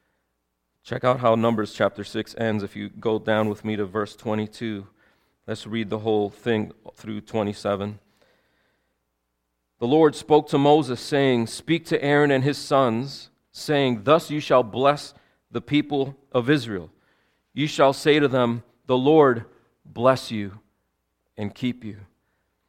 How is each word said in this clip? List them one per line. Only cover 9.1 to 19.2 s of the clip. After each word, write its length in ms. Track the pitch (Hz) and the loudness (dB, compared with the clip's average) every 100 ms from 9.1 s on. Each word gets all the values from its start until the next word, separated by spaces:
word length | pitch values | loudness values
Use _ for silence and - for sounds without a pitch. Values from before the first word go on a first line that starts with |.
| _ _ _ _ _ _ _ | _ _ _ _ _ _ _
The 80 | 120 | 2
Lord 280 | 156 156 - | 4 4 2
spoke 340 | - 151 147 | 2 4 4
to 80 | 147 | 2
Moses, 420 | 143 151 131 120 | 6 4 2 -6
saying, 480 | - 143 135 123 113 | -2 0 2 2 -2
Speak 380 | - - 165 - | -8 -4 -4 -2
to 180 | 165 | -4
Aaron 280 | 143 147 147 | 2 2 4
and 120 | 135 | 2
his 140 | 135 139 | 0 -4
sons, 720 | - 139 127 113 139 - - _ _ | 0 2 2 0 -6 -12 -20 _ _
saying, 520 | - - 147 135 117 | -16 -4 0 0 -2
'Thus 260 | 101 160 - | 2 2 2
you 120 | 151 | -8
shall 220 | - 131 | 2 2
bless 500 | 117 110 139 147 - - _ _ _ | 2 0 0 0 -6 -20 _ _ _
the 120 | 117 | -12
people 560 | - 147 147 143 135 139 _ | -2 -2 0 -4 -4 -8 _
of 160 | 127 120 | -2 2
Israel. 420 | 151 117 98 80 _ _ _ _ _ _ | 0 0 -10 -10 _ _ _ _ _ _
You 140 | - 151 | -6 -6
shall 260 | - 139 | 2 2
say 260 | 139 160 147 | 4 2 2
to 80 | 143 | 2
them, 360 | 127 120 117 - _ - | 2 0 -2 -10 _ -2
"The 100 | 127 | 0
Lord 480 | 135 160 | 4 6